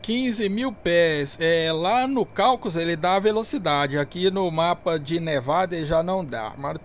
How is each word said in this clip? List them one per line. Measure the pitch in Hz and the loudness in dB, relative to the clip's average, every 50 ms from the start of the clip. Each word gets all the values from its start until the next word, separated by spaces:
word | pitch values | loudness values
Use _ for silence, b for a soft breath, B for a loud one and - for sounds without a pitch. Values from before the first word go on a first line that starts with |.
| - | -4
Quinze | - 220 247 262 254 220 240 220 | -2 -2 -2 0 2 2 2 2
mil | 196 190 214 254 269 | 0 -2 -2 -4 -4
pés. | 208 - - 175 170 170 170 165 156 147 143 139 - | -6 -4 -2 2 4 4 4 4 2 0 0 0 0
É, | - 160 165 170 165 160 160 160 | 0 2 2 2 2 2 0 0
lá | 160 170 185 220 247 254 | 0 0 0 2 2 0
no | 262 277 254 190 | 0 0 -2 -2
Caucaso | - - - 196 247 254 233 - 220 160 165 | -2 0 2 4 4 4 2 -2 -4 -2 -2
ele | 165 170 170 | 0 -2 -2
dá | 165 156 180 185 196 | 0 0 2 2 2
velocidade. | 196 214 208 214 226 - - 277 180 160 147 143 143 143 135 | 2 2 0 2 0 0 0 0 0 0 2 2 0 0 0
Aqui | 147 143 143 - 175 180 190 | -2 -2 -2 -4 0 0 0
no | 185 196 190 175 | 0 0 -2 0
mapa | 160 160 165 175 175 - - 180 165 | 0 0 2 0 0 0 -2 -2 -2
de | 160 143 135 165 170 | -2 -2 -2 -4 -2
Nevada | 165 160 151 139 120 131 151 175 185 175 180 | -2 0 -2 -2 0 0 0 0 0 0 -2
ele | 165 160 | -6 -4
já | 147 170 160 | 0 0 0
não | 165 180 190 190 180 | 0 0 -2 -4 -4
dá, | 143 123 113 110 107 - | -6 -6 -6 -6 -8 -8
mas | 139 139 143 156 160 | -8 -8 -8 -8 -8